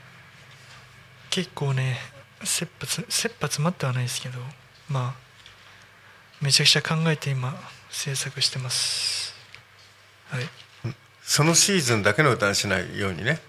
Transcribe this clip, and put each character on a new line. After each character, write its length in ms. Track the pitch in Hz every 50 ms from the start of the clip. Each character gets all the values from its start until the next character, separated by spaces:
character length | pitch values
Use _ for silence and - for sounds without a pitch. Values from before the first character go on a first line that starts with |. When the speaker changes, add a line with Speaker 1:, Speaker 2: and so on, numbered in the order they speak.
| - - - - - - - - - - - - - - - - - - - - - - - - - -
Speaker 1:
結 220 | - 190 175 - -
構 220 | - 147 139 135
ね、 240 | 131 131 131 123 120 - - - - - - - - -
切 240 | - - - 170 165 - -
羽 80 | -
つ-、 160 | - - - 220 -
切 260 | - - - 226 - -
羽 80 | -
詰 160 | 143 - - 147
ま 60 | 170
っ 40 | 185
て 120 | - -
は 80 | 135 123
な 60 | 127
い 40 | 123
で 60 | 123
す 120 | - -
け 80 | - 131
ど、 100 | 127 123 127 135 - - - - - - - -
ま 260 | 143 131 123 123 131
あ、 40 | - - - - - - - - - - - - - - - - - - - - - - - - -
め 100 | 143 139
ち 100 | 135 -
ゃ 20 | 151
く 20 |
ち 100 | 139 -
ゃ 40 | 151
考 140 | - - 165 156 165 165
え 40 | 156
て 140 | 147 - 143
今、 260 | 139 131 123 131 165 190 - - - - - -
制 240 | - - - 147 135
作 260 | - - 135 - 135
し 80 | 123 -
て 80 | -
ま 140 | 135 127 123
す。 640 | - - - - - - - - - - - - - - - - - - - - - - - - - - - - - - - -
は 100 | 143 127
い。 80 | 127 165 - - - - - - -
Speaker 2:
う 20 |
ん。 80 | 113 - - - - - -
そ 220 | - - - - 147
の 100 | 165 165
シ 240 | - - - 202
ー 40 | 180
ズ 140 | 143 120 120
ン 60 | 107
だ 140 | 98 104 107
け 80 | - 156
の 80 | 139
歌 180 | 113 - 104 101
に 60 | 98
し 120 | - -
な 120 | 101 95 92
い 180 | 87 85 87
よ 120 | 98 101 98
う 40 | 92
に 100 | - 98
ね。 160 | 123 160 165 -